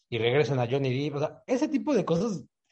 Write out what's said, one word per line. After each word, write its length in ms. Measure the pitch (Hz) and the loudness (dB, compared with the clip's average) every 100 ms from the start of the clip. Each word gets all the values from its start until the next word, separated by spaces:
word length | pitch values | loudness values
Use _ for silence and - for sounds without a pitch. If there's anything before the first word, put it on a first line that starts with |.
| _ | _
y 80 | 117 | -2
regresan 420 | 117 117 120 135 | 2 2 2 0
a 80 | 120 | 0
Johnny 240 | 139 135 127 | 0 0 -2
Depp. 120 | 147 139 | -2 -4
O 40 | |
sea, 240 | 151 - - | -4 -6 -4
ese 220 | 247 311 | -2 0
tipo 260 | 285 214 | -2 0
de 120 | 247 - | 0 2
cosas, 400 | 170 226 180 - _ _ | 0 0 -4 -10 _ _